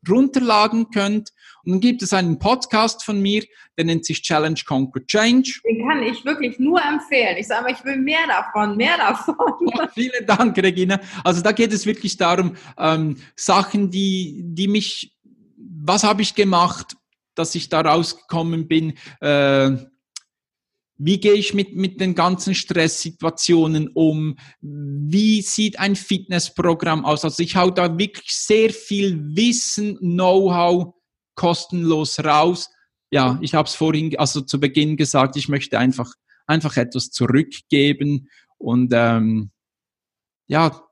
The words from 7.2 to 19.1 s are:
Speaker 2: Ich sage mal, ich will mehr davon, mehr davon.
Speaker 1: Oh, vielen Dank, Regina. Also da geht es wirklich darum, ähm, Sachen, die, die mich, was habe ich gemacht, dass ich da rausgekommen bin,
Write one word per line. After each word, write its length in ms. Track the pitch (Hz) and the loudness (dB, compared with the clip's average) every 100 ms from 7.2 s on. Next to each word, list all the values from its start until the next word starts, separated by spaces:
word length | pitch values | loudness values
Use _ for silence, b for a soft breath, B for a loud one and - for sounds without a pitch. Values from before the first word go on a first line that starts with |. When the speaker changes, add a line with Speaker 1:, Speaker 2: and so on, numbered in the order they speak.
| 220 180 | 0 -2
Speaker 2:
Ich 80 | 214 | -4
sage 160 | 226 | -4
mal, 80 | 247 | -4
ich 100 | 247 | -6
will 120 | 269 277 | -6 -4
mehr 300 | 262 311 330 | -2 -2 0
davon, 480 | 190 - 214 208 202 | -2 -2 -2 -2 0
mehr 220 | 254 339 | 0 0
davon. 360 | - - - - | 0 -2 -4 -2
Speaker 1:
Oh, 480 | - 240 349 240 - | -2 0 -2 -2 -6
vielen 320 | - 254 247 214 | -4 -4 -4 0
Dank, 320 | 202 233 196 | 2 2 2
Regina. 420 | 190 180 185 190 B B | 0 0 0 -2 B B
Also 160 | 170 175 | -2 0
da 120 | 190 | 0
geht 200 | 208 233 | 2 0
es 140 | 214 202 | 0 -2
wirklich 320 | 214 202 - | -4 -6 -2
darum, 380 | 175 180 185 - B - | 0 2 0 -4 B -4
ähm, 380 | 156 160 156 143 B - | 0 0 -2 -6 B -12
Sachen, 540 | - 190 196 208 202 | 0 2 2 0 -2
die, 520 | 185 196 190 180 147 | 0 0 -2 -4 -8
die 240 | 175 165 196 | -10 -4 0
mich, 480 | 208 208 - - _ _ _ _ _ | 0 -2 -8 -12 _ _ _ _ _
was 480 | - 165 147 196 | -20 -12 -2 2
habe 160 | 214 208 | 2 0
ich 140 | 214 | -2
gemacht, 600 | - 202 180 180 - - - _ _ _ | 0 2 4 2 -2 -16 -20 _ _ _
dass 200 | - 165 | -6 -6
ich 160 | 170 - | -4 -2
da 100 | 160 | 0
rausgekommen 880 | 160 160 165 - _ 165 165 165 160 | 2 2 0 -6 _ -4 -2 -4 0
bin, 300 | 160 160 147 B | 0 0 -8 B